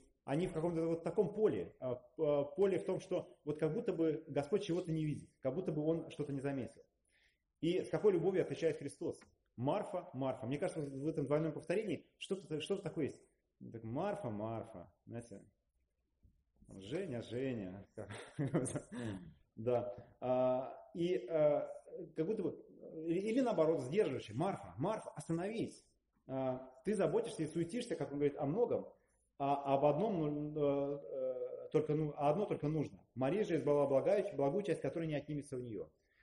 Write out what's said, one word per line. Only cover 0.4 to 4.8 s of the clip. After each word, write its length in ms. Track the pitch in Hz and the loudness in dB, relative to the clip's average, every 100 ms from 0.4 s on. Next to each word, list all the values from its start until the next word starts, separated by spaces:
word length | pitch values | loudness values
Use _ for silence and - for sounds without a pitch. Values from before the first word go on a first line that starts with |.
| 180 | 0
в 60 | |
каком-то 320 | 170 175 165 165 | 0 0 0 0
вот 180 | 165 | 0
таком 300 | 175 170 190 | 0 0 0
поле, 400 | 208 214 107 85 - | 4 2 2 -2 -6
а, 160 | 131 120 | -4 -4
п-, 280 | - - | -6 0
а, 200 | 151 147 | 2 4
поле 340 | 143 - 196 180 | 2 2 2 2
в 80 | 190 | 0
том, 140 | 180 | -4
что 280 | - 175 - - 147 | -2 -2 -4 -8 -6
вот 120 | 151 | 0
как 160 | 156 | 0
будто 200 | 185 240 | 0 0
бы 300 | 165 160 147 - | 2 2 2 -2
Господь 360 | 135 143 202 | -2 0 0
чего-то 280 | 196 170 | 0 -2